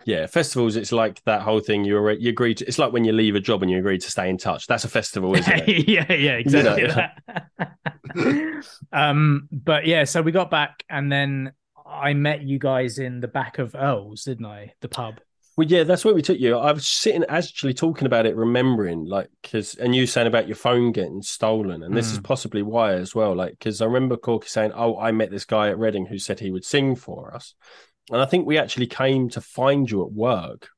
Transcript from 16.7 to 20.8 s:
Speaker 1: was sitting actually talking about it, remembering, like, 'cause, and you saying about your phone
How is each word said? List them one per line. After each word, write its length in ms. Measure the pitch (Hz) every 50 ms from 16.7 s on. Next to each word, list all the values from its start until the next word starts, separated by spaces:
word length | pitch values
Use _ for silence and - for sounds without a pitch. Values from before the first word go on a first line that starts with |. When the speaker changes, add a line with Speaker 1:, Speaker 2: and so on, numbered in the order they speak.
| 151
Speaker 1:
was 140 | 151 -
sitting 380 | - - - - 220 208 165 - -
actually 420 | 143 170 165 - - - - 135 123
talking 320 | - 165 165 165 - 139
about 200 | 127 120 113 113
it, 100 | 110 107
remembering, 720 | 113 113 117 120 123 127 131 127 110 101 87 85 82 78
like, 220 | 85 98 98 - - _ _ -
'cause, 320 | - - 110 101 - -
and 220 | - 123 123 123
you 100 | 131 127
saying 200 | 120 - 123 117
about 200 | 113 113 117 -
your 100 | 95 107
phone 360 | - - 123 123 123